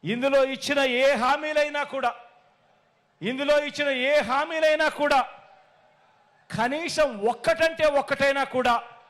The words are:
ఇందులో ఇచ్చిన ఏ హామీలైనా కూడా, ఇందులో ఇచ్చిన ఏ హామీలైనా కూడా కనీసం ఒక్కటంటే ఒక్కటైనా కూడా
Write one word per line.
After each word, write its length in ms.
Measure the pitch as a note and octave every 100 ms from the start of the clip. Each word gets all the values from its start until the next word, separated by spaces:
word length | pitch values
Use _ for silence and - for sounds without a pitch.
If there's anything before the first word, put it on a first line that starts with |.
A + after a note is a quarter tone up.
| D3
ఇందులో 260 | A#3 C4+ C#4 C4+
ఇచ్చిన 260 | C4 - C#4+ C4+ B3
ఏ 40 | C4+ C4+
హామీలైనా 580 | B3+ D4 D4+ D4+ D4 D4 C#4+
కూడా, 180 | C4+ B3 - - _ _ _ _ _ _ _ _ _ F3+
ఇందులో 260 | C4 C#4+ D4 D4
ఇచ్చిన 220 | - D4 C4 B3+
ఏ 20 | D4 A3
హామీలైనా 580 | C4+ D#4 D#4+ D#4 D#4 D#4 -
కూడా 180 | D4 C#4 A#3+ - - - _ _ _ _ _ _ _ _ _ -
కనీసం 500 | A#3 D4 E4+ - D4 A3 G3+
ఒక్కటంటే 540 | A#3 - E4 D#4+ E4 D#4 C#4+
ఒక్కటైనా 440 | C#4 C4+ C#4 C#4 C4 B3+
కూడా 180 | B3 A#3 - - _